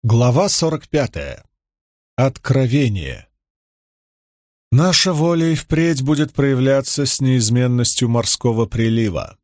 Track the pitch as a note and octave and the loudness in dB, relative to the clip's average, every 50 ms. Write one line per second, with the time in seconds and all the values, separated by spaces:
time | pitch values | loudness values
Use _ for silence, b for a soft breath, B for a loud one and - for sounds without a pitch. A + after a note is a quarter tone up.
0 | - A2+ A2+ A#2 A#2+ B2 A#2+ C#3+ G3 G3 - - E3 D#3+ D#3 - - _ - D3 | 0 2 2 2 2 2 2 2 2 2 0 0 0 -2 -2 -4 -8 _ -2 -2
1 | C3+ - - - - - - - _ _ _ _ _ _ _ _ _ _ _ _ | -2 -2 -6 -10 -10 -10 -12 -16 _ _ _ _ _ _ _ _ _ _ _ _
2 | _ _ _ - B2+ C3+ C3 - _ - B2+ C3+ C3 A#2+ A#2+ D3 C#3+ A#2 G2+ F#2+ | _ _ _ 0 0 0 0 -4 _ 0 0 2 2 2 2 0 0 0 -2 -4
3 | D#2 C2+ B1 - - _ _ _ _ _ _ _ _ _ _ _ _ _ _ _ | -6 -8 -10 -14 -16 _ _ _ _ _ _ _ _ _ _ _ _ _ _ _
4 | _ _ _ _ _ _ _ _ _ _ _ _ _ _ - B2+ D#3+ F#3 F3 - | _ _ _ _ _ _ _ _ _ _ _ _ _ _ 2 2 4 4 2 2
5 | - F#3 F3 D3 D#3+ E3+ E3+ E3 E3 E3 D#3+ D3 - _ D#3+ D#3 E3 E3+ E3 C3 | 0 0 0 0 0 0 0 0 0 0 0 -2 -2 _ 0 0 2 0 0 0
6 | C3 C#3 D3+ C#3+ D3+ D3 - - C#3 C#3 C3+ B2+ C3 C3+ C3+ C#3 C3+ - - - | 0 0 0 0 0 -4 -2 -2 0 0 2 2 2 2 2 0 0 -2 -4 -2
7 | C#3+ C3+ - - C3+ C3 C3 B2+ A2+ G#2+ A#2 B2 B2+ B2 B2 A#2+ A#2+ - - - | -2 -2 -2 0 0 2 2 2 2 2 2 0 2 0 0 0 0 0 0 0
8 | C3 A#2 A#2 A#2+ A2+ - - - - B2 A2+ A2 A#2 G#2+ - A2+ A2+ A2+ A2+ A2+ | 0 0 0 0 0 -2 -4 -2 0 -2 0 0 -2 -2 -2 -2 0 0 0 0
9 | A2+ G#2 E2+ C2 - G1+ - _ | 0 -2 -2 -6 -8 -10 -16 _